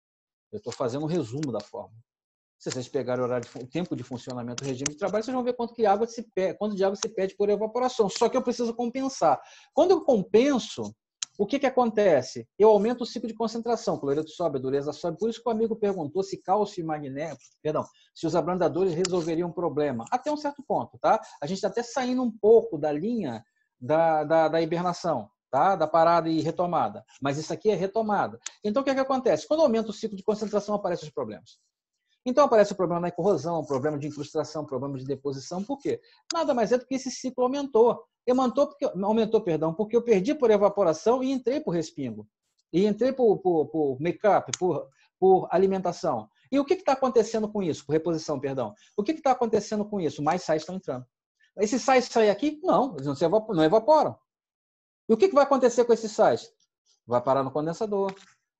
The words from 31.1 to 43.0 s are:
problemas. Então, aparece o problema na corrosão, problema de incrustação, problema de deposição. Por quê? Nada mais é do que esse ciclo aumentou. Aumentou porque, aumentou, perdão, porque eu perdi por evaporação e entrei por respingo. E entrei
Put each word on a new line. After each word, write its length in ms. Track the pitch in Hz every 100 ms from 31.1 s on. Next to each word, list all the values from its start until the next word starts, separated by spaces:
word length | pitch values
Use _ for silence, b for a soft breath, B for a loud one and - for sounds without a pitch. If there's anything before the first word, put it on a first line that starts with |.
problemas. 460 | - 117 104 - _ _ _ _ _ _ _ -
Então, 180 | 254
aparece 300 | 285 220 202
o 20 | 202
problema 240 | 175 170
na 120 | 175
corrosão, 520 | 170 180 175 147 170
problema 340 | 135 135 147 147
de 100 | 151
incrustação, 580 | 147 147 156 143 160 143
problema 320 | 131 143 135
de 80 | 135
deposição. 580 | 135 143 135 127 175
Por 140 | 196 277
quê? 240 | 165 117 b b b
Nada 200 | 339 302
mais 200 | 254 208
é 40 | 247
do 80 | 254
que 100 | 269
esse 140 | 262
ciclo 360 | - 262 254 254
aumentou. 580 | 285 277 220 233 202 - _ -
Aumentou 380 | 254 254 254 294
porque, 160 | -
aumentou, 560 | 269 175 196 220 220 220
perdão, 340 | 214 156 160
porque 220 | 160 214 240
eu 60 |
perdi 340 | 233 202 196 302
por 160 | 240
evaporação 720 | 208 196 202 185 156 - 262
e 80 | 262
entrei 300 | 269 240 285
por 100 | 302
respingo. 560 | 170 156 - 131 107 107 _ _ _ _
E 120 | 165 208
entrei 280 | 208